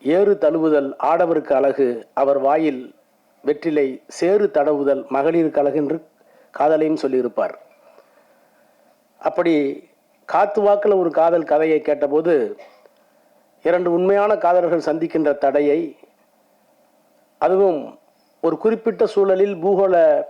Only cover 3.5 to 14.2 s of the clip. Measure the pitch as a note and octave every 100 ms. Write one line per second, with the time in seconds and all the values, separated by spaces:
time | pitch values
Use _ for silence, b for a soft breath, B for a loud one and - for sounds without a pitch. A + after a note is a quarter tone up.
3.5 | D3 E3 D3+ C3+ B2+ - - F3 G3+ G3+
4.5 | D3+ D3 C#3+ C#3 B2 - C3+ D#3 E3+ D#3
5.5 | D3 C#3+ D3+ C#3+ D#3+ - _ b b b
6.5 | - D3 D#3 D#3 D#3 C3+ C3 A#2+ - -
7.5 | - - _ b b b b b b b
8.5 | b b b b b _ _ D#3+ - E3+
9.5 | D3+ C#3 C#3+ - _ _ _ - E3+ G3+
10.5 | G#3+ G3+ G3+ G#3 F#3+ E3+ D#3+ E3 E3+ D3+
11.5 | D3+ D#3+ D3+ D3+ D3 C#3+ D3+ E3+ D3 G#2
12.5 | - B B B _ _ _ _ _ _
13.5 | _ D#3+ F3+ F3 F3 F#3 G3+